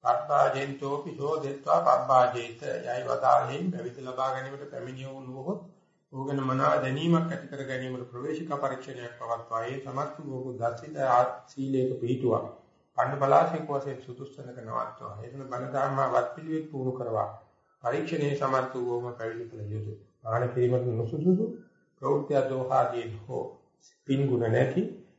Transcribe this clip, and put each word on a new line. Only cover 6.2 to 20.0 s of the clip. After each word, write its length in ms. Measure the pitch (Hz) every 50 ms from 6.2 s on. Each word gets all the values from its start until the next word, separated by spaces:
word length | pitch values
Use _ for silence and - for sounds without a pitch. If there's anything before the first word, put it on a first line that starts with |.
| 135
ගැන 180 | 143 143 139
මනාව 340 | 135 131 131 131 143 151 151 147
දැනීමක් 540 | 131 131 135 151 165 170 170 165 170 165
ඇති 160 | 139 - - -
කර 140 | 143 131 131
ගැනීමට 420 | 135 131 127 131 127 127 127 120
ප්‍රවේශික 460 | 117 120 120 135 156 160 156 170 156 143
පරීක්ෂණයක් 640 | 139 139 131 131 127 - 143 127 123 120 117 -
පවත්වා. 480 | - 117 113 117 113 - - 117 113 117
ඒ 160 | 123 135 135
සමත් 340 | - 131 127 139 147 147 - -
වූ 180 | 147 135 131 131
ඔහු 140 | 131 131 123
දසිත 420 | 107 - 117 120 - - 151 156 143 135 131 123 123 123 - - - -
සීලයක 520 | - - 135 135 135 135 131 127 120 117
පිහිටුවා. 460 | - 120 120 131 123 135 120 110 - - - - - _ _ _ _ _ _ _ -
පණ්ඩ 200 | - 135 143 135
පලාසයක 460 | 139 135 147 156 170 170 170 156 -
වශයෙන් 320 | 147 143 135 135 139 127 -
සුදුස්සනක 580 | - 131 120 131 139 139 - 143 131 123 123 123
නවත්වා. 560 | 110 110 113 117 113 107 - - 113 110 - -
එතන 240 | 120 123 131 139
බණ 300 | 135 - 127 123 131 135
ධර්ම 260 | 143 135 139 139 139 135 135
වත් 220 | 127 123 123 123 -
පිළිවෙත් 360 | - 160 156 160 156 156 151 -
පුහුණු 240 | 143 135 127 127
කරවා. 360 | 127 127 127 117 110 113 113 104 - - - _ _ _ _ _ _ _
පරීක්ෂණයේ 540 | - 120 135 151 - - 165 147 143 143 139
සමත් 380 | - 143 131 135 131 127 - -
වූ 180 | 127 120 120
ඔහුම 220 | 120 120 120 123 120
පැවිදි 300 | - 113 113 113 117 117
කළ 260 | 113 113 110 107 101
යුතුය. 260 | 104 107 104 104 - -